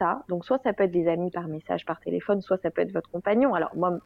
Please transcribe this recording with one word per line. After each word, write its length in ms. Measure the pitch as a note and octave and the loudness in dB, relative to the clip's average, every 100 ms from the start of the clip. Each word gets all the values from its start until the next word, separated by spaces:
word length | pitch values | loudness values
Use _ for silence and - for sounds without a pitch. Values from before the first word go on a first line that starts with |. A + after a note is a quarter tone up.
ça, 240 | F3 C4+ - | 0 0 -4
donc 160 | F3 | -4
soit 140 | - C4 | 0 0
ça 80 | A#3 | 2
peut 100 | G3+ | 2
être 80 | F#3+ | 2
des 160 | F3 E3 | 4 2
amis 220 | E3+ F3+ | 2 -2
par 160 | F3 E3 | -4 -6
message, 400 | D#3 - F3 - | -6 -4 -4 -4
par 140 | E3 | -6
téléphone, 400 | - F3 - G3+ | -4 -2 0 0
soit 160 | - F#3+ | 0 -2
ça 160 | E3 | 0
peut 100 | F3 | -2
être 100 | F3 | -2
votre 160 | F3+ - | -2 -6
compagnon. 440 | F3 G3+ A3 C4+ | -4 0 2 2
Alors 160 | F3 D#3 D#3+ | 2 -2 0
moi, 200 | F3+ E3+ | 0 -2